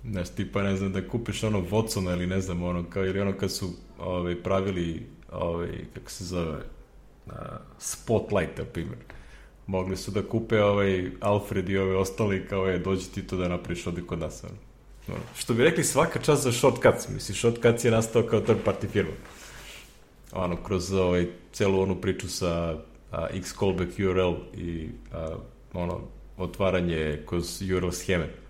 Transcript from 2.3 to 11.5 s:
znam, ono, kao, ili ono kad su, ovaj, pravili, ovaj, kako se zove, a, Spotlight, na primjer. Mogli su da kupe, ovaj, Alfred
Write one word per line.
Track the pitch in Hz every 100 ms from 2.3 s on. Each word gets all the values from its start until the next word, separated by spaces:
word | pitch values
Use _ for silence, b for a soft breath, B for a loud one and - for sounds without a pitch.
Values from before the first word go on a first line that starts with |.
| 95
znam, | 92 87
ono, | 87 87
kao, | 85 101
ili | 95 95
ono | 98
kad | 95 98
su, | - 95 90 - -
ovaj, | 87 90 87 87
pravili, | 92 95 98 90 85 80 - - -
ovaj, | 90 87 85 87 - -
kako | - -
se | -
zove, | 87 90 82 73 - - - - - - -
a, | - - - - -
Spotlight, | - - - 110 - 101 80 -
na |
primjer. | 80 - 80 - - B B B B B -
Mogli | 95 92 92
su | -
da | 98
kupe, | 95 113 113 110
ovaj, | 104 101 98 95 92 -
Alfred | 104 104 104